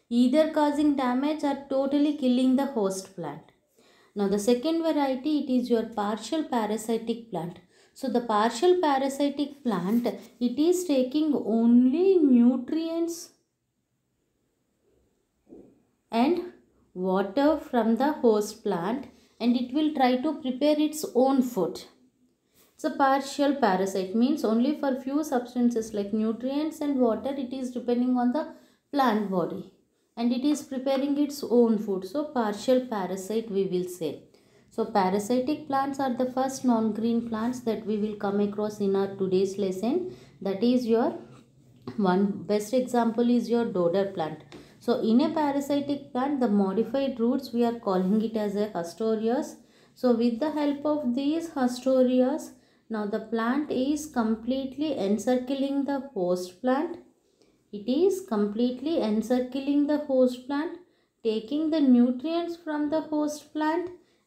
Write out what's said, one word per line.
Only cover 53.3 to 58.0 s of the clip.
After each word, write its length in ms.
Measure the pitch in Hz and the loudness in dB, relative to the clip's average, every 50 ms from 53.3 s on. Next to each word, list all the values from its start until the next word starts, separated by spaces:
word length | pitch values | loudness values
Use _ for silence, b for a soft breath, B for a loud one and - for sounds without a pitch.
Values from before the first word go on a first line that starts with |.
| 233 226 226 233 254 294 302 - | -4 -2 -2 0 0 -2 -2 -2
is 360 | - 247 254 277 302 294 302 | -2 -2 0 0 -2 -2 -4
completely 920 | - - 254 226 220 226 220 - - 262 269 269 262 262 277 302 311 277 - | -6 -4 -2 0 0 -2 -2 -2 -2 -2 -2 -4 -6 -6 -4 -4 -4 -2 -2
encircling 840 | 196 190 208 220 - - 254 254 254 254 277 269 262 277 277 277 269 | 0 0 0 0 0 0 0 0 0 -2 -2 -2 -2 -2 0 -2 -2
the 160 | 285 285 269 262 - - | -2 -2 -4 -6 -8 -6
host 460 | 196 180 175 180 180 185 - - - | -4 -2 0 0 -2 -2 -6 -10 -6
plant. 380 | - 254 254 269 320 349 - - - _ _ _ b b b b b b b b b _ | -2 0 0 0 0 -4 -6 -10 -18 _ _ _ b b b b b b b b b _
It 180 | - 208 208 240 | -16 -8 -4 -2
is 340 | 254 302 | 0 2